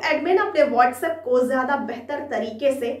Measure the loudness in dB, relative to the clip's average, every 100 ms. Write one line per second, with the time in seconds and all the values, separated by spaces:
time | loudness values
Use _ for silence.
0 | -2 0 2 2 2 2 4 4 2 2
1 | -4 -4 0 2 2 0 0 -2 -4 -10
2 | -8 -8 -6 -6 -6 -2 0 0 -4 -8